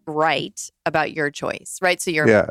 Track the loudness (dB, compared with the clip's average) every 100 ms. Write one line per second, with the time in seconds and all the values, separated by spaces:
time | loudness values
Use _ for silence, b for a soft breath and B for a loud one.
0 | -6 0 0 0 -4 -10 -16 _ -2 -2
1 | -2 -2 -4 -4 -8 -8 -12 -2 0 0
2 | 0 2 6 6 4